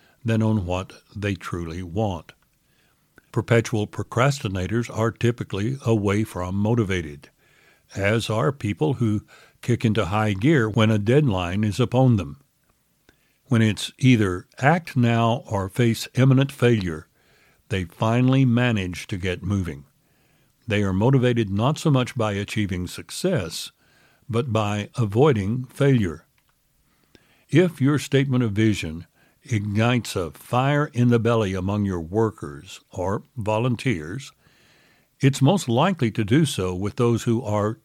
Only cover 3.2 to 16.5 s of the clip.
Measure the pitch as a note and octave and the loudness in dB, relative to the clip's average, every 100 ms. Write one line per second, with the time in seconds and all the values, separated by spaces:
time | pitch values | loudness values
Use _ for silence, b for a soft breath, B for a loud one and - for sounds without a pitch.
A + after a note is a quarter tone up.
3.2 | _ A#2 - A#2 - G#2+ G#2+ - - A#2+ | _ -6 2 2 2 -2 -4 -6 -4 0
4.2 | C#3 C#3 G#2 F#2+ F2+ A#2 A#2 A2 A2+ - | 0 0 -6 -4 -4 -4 -4 -2 -2 0
5.2 | A#2 A#2+ G#2 G2 A2 C3+ A#2 A2 G2 G2+ | -2 -2 -6 -4 -4 -2 0 2 2 0
6.2 | A2 F2+ F2+ G2 G#2+ A#2+ G2 F#2 D#2 D2 | -2 -6 -4 -2 0 2 0 -2 -4 -12
7.2 | - b b b b b b - G2 A2+ | -20 b b b b b b -2 0 0
8.2 | G#2+ A2 D3 C#3 G#2 - D#3 A#2 A2+ G#2+ | -2 -2 -2 -2 -6 -2 -2 0 -2 -2
9.2 | b b b b - A2+ A2+ G#2+ E2+ G#2 | b b b b -2 0 2 0 0 0
10.2 | A2 G2 C3+ D3+ A2 A2+ A2 G#2+ G2+ C#3+ | 0 0 2 2 2 2 4 4 2 2
11.2 | C#3 F#2 F2 G2 G#2+ G2 B2 B2 C3 G#2+ | 2 0 -2 -2 -2 0 0 4 4 4
12.2 | C#2+ C#2+ _ _ _ _ _ _ _ b | 0 -10 _ _ _ _ _ _ _ b
13.2 | b b _ A2+ A2 F#2+ - - C3 A#2 | b b _ 2 4 0 -6 2 4 6
14.2 | G2 F2 - - C3+ F3 E3 B2+ A#2 A#2 | 4 -2 -8 -2 2 2 0 2 2 4
15.2 | A#2 A#2+ - G2+ F#2+ - A#2+ A2 - - | 2 0 -4 -4 -4 0 2 0 -4 2
16.2 | C3+ C3 C#3 | 4 4 2